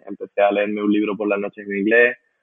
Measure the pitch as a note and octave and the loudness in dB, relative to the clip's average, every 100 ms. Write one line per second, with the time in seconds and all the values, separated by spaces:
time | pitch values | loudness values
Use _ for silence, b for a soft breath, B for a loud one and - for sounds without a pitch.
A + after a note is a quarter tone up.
0 | G2+ G2+ G2 - G2+ G2+ G#2 G#2 G#2 G#2 | -16 -14 -8 0 2 2 -2 -2 0 0
1 | G#2+ G2 G#2 G2+ G2+ - G2+ G2+ G2+ A#2 | 0 -2 -2 -4 -6 -10 -8 -4 2 4
2 | A#2+ - _ _ | 4 0 _ _